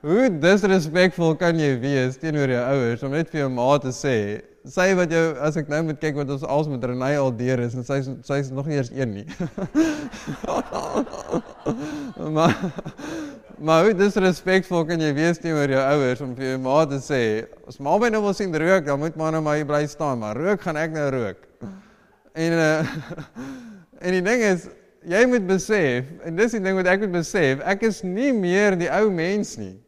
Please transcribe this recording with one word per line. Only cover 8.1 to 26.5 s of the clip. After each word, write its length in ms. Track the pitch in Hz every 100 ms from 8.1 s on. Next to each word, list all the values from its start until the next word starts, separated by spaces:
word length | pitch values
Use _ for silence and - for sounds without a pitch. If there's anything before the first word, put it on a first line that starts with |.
| 127 -
sy 140 | 139
is 80 | 135
nog 120 | 131 143
nie 80 | 147
eers 120 | 123
een 260 | 131 127 101
nie. 60 | 156
<laughs> 40 | - 175 - 190 294 330 302 285 - - 139 - - 240 - - - 254 - - - - - - 233 302 294 269 -
Maar, 360 | 151 156 165 - 180 - - - 302 320 294 277 - -
maar 260 | 151 160
hoe 100 | 202 185
disrespectful 840 | 202 202 185 175 185 190 180 175 160
kan 120 | 170
jy 60 | 156 143
wees 240 | 165 165
teenoor 280 | 170 156 143
jou 80 | 135
ouers 400 | 135 147 131 123
om 60 | 135 120
vir 140 | 131
jou 80 | 131
ma 140 | 131 143 160
te 120 | 139
sê, 180 | - 139 113 107 117 - -
"As 100 | -
ma 140 | 143 190
my 100 | 240
nou 140 | 214
wil 120 | 208
sien 200 | 190 196
rook, 320 | 156 160 190 143
dan 120 | 139
moet 180 | 160 156
ma 140 | 156
nou 80 | 160
maar 160 | 156 147
hier 80 | 147
bly 140 | 147 151
staan, 280 | - 151 120
maar 180 | 107 110
rook 260 | 175 202
gaan 140 | 185 151
ek 180 | 160
nou 140 | 156 143
rook." 300 | 131 107 87 - _ 196 190 - _ _ _ _
En, 200 | 160 165
eh, 340 | 165 156 156 156 160 143 165 147 226
<laughs> 640 | 269 262 233 196 170 - 180
en 100 | 185
die 60 |
ding 200 | 180 247
is, 260 | 214 180 185 - _ _ 170
jy 180 | 185 247
moet 160 | 247 185
besef, 640 | 190 - 214 147 123 131 170 170
en 120 | 165
dis 160 | 233